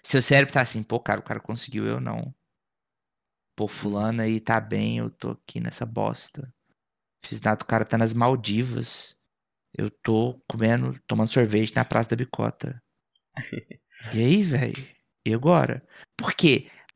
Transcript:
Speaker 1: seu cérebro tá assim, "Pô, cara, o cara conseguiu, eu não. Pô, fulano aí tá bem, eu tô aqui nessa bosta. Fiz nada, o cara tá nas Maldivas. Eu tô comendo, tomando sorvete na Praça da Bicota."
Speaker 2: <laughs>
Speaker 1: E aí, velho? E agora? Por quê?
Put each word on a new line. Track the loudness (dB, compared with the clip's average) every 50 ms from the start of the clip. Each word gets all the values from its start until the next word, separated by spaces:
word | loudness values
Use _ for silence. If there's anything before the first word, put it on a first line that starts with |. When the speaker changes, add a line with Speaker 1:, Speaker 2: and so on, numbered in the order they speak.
Speaker 1:
seu | -4 2 2 2
cérebro | 4 6 6 6 6 4 2
tá | 0
assim, | 0 0 -2 -6
"Pô, | -6 -4 -4 -4
cara, | -2 -2 -4 -4
o | -4
cara | -8 -10 -10
conseguiu, | -8 -10 -10 -10 -8 -8 -6 -4 -4
eu | -4 -4 -4
não. | -6 -6 -8 -8 -10 -12 -14 _ _ _ _ _ _ _ _ _ _ _ _ _ _ _ _ _ _ _ _ _ _ _ -6
Pô, | -6 -6
fulano | -6 -6 -6 -6 -4 -2 -2 0 0 0 0
aí | 0 0 0 -2
tá | 0 2 0 2
bem, | 0 -2 -2 -2 -2 -2 -2 -4
eu | -6 -6
tô | -8 -10 -10 -10
aqui | -10 -10 -14 -12 -8 -8
nessa | -8 -8 -8 -8 -10
bosta. | -6 -4 -4 -2 -2 -4 -6 -10 -14 -14 -14 -16 -16 _ _ _ _ _ _ _ _ _ _ _ _ _ _ -14
Fiz | -12 -8 -2
nada, | 0 0 0 0
o | -2
cara | -2 0 0 0
tá | 0 2
nas | 2 2 2 2
Maldivas. | 2 2 2 2 2 0 -2 0 0 -2 -2 -4 -6 -6 -6 -6 -8 -10 -12 -16 _ _ _ _ _ _ _ _ _ _ _ -8
Eu | -6 -6 -6
tô | -6 _ -2 2 2 2 2 0 -2 -8 _
comendo, | -10 -4 0 2 2 2 2 0 -2 -6 -8 _
tomando | -4 0 0 0
sorvete | 2 4 2 4 4 4 2 0 2 0
na | -2 -2
Praça | 2 2 0 2 2
da | -2
Bicota." | -4 -4 -6 -4 -4 -4 -4 -4 -6 -10 -10 -10 -12 _ _ _ _ _ _ _ _ _ _ -14
Speaker 2:
<laughs> | -14 -12 -10 -12 -14 -14 -16 -20 -20 _ _ _ -18 -12 -6 0
Speaker 1:
E | 2 4
aí, | 4 6 4 4
velho? | 2 0 0 0 -2 -4 -8 -12 -16 _ _ _ _ _ _ -2
E | -2 0
agora? | 2 4 4 4 6 4 2 -2 -4 -10 _ -20 -20 -20 _ _
Por | -8 -6 -6 0
quê? | 4 6 6 6 6 2 -4 -20 -20 -20 _ -2